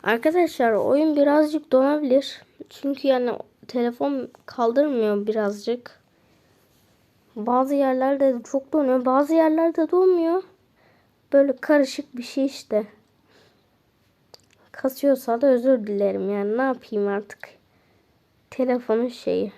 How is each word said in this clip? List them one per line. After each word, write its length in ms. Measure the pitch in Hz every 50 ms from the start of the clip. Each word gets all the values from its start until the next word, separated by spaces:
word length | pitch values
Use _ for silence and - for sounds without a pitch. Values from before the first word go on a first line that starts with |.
| -
Arkadaşlar 680 | - 220 233 240 311 320 359 349 320 - - 254 233
oyun 440 | 220 196 - - 247 285 311 320 302
birazcık 560 | 294 285 285 285 302 311 302 302 311 294 _
donabilir. 680 | - 254 262 277 294 302 302 262 247 277 269 - - - - _ _ _ - _
Çünkü 380 | - - - 277 277 269 - 277
yani 240 | 262 254 247 240 - - - _ _ _ - -
telefon 640 | - 247 240 240 240 - 285 285 285 269 240 - _ - _
kaldırmıyor 800 | - - - 240 226 233 269 294 302 277 240 220 214 208 208 202 214
birazcık. 760 | 214 220 214 202 208 208 - - 233 247 247 - - _ _ _ _ _ _ _ _ _ _ _ _ _ _ _ _ _ _ _ _ _ _ _ _ _ _ _ _
Bazı 400 | 226 208 233 240 254 262 269 285
yerlerde 600 | 277 277 269 262 262 262 269 277 269 277 269 254 240 220 -
çok 220 | - 277 269 - -
donuyor, 320 | 311 285 254 254 262 247
bazı 280 | 254 254 269 294 285 320
yerlerde 580 | 330 320 311 311 320 330 339 320 - 320 320
donmuyor. 520 | - 359 381 370 370 349 330 330 339 381 381 - _ _ _ _ _ _ _ _ _ _ _ _ _ _ _ _ -
Böyle 220 | 277 277 277 254
karışık 640 | 254 - - 311 294 277 269 - - 285 _ _ 240
bir 60 | 240
şey 220 | - - 277 269
işte. 420 | 269 - - - _ 226 214 214 202 - _ _ _ _ _ _ _ _ _ _ _ _ _ _ _ _ _ _ _ _ _ _ _ _ _ _ _ - - _ _ _ _ _ _
Kasıyorsa 720 | - - - 262 262 - - 285 269 254 - - 233 233
da 60 | 277 277
özür 400 | 262 247 233 262 269 240 208 208
dilerim 420 | 202 196 202 196 190 196 190 190
yani 280 | 202 202 202 208 214 240
ne 40 |
yapayım 460 | 262 269 254 254 - - 226 208 202 202
artık. 420 | 202 202 208 208 - _ - - - _ _ _ _ _ _ _ _ _ _ _ _ _ _ _ _ _ _ _
Telefonun 600 | - - 254 254 247 254 247 - 220 226 240 254
şeyi. 420 | 240 - - - 180 185 196 202 -